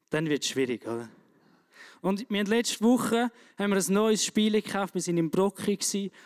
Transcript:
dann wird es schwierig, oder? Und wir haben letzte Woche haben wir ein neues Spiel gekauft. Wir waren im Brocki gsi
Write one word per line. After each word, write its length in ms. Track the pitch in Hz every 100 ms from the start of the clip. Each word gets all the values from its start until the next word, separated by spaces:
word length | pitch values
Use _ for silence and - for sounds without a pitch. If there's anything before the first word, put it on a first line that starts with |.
| _
dann 180 | 151 160
wird 140 | 143
es 80 | -
schwierig, 360 | 127 127 117 113
oder? 220 | 117 117 - _ _ _ _ _ - - -
Und 260 | 180 196 240
wir 100 | 202
haben 60 | 202
letzte 380 | 226 240 -
Woche 460 | 220 247 208 226 240 - - -
haben 120 | 202
wir 80 | 196
ein 140 | 175
neues 320 | 196 220 220
Spiel 280 | - - 214
gekauft. 420 | 214 - 196 196
Wir 120 | 185 170
waren 120 | 170
im 120 | 165
Brocki 460 | 160 190 - - 202
gsi 360 | - 202 196 -